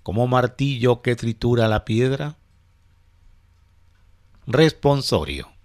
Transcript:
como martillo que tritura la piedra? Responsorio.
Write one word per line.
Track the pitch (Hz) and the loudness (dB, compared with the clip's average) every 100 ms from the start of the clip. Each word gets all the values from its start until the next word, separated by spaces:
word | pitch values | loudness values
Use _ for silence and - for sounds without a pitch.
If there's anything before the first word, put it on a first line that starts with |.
como | - 104 123 | -4 -2 0
martillo | 127 123 - 139 127 123 120 | 2 0 -2 -4 0 0 0
que | 131 117 | -2 -4
tritura | 117 113 120 120 110 | -4 -4 0 2 2
la | 107 - | 0 0
piedra? | 113 131 135 147 - _ _ _ _ _ _ _ _ - _ _ _ _ _ _ _ _ _ _ _ - | 0 0 -2 -8 -12 _ _ _ _ _ _ _ _ -20 _ _ _ _ _ _ _ _ _ _ _ -2
Responsorio. | 131 160 - 143 139 - 101 71 71 - _ | 4 4 4 2 2 0 -2 -2 -8 -10 _